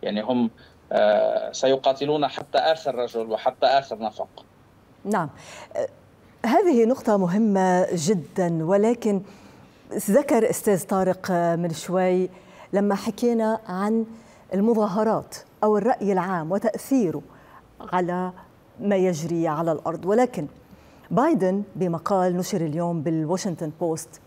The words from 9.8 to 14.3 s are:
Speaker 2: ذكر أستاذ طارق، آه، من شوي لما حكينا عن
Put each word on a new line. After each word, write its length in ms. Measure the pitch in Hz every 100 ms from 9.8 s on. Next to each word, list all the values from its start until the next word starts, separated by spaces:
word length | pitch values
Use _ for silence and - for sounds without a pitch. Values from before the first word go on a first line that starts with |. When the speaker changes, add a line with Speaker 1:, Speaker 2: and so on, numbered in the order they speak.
| -
Speaker 2:
ذكر 580 | - 202 214 285 233 220
أستاذ 360 | - 220 196 -
طارق، 440 | 196 185 180 -
آه، 260 | 175 170 170
من 160 | 175
شوي 580 | 156 - 185 185 185 180 - - - -
لما 220 | 196 202
حكينا 640 | 196 - 208 240 233 220 220 -
عن 400 | 180 208 226 226 - -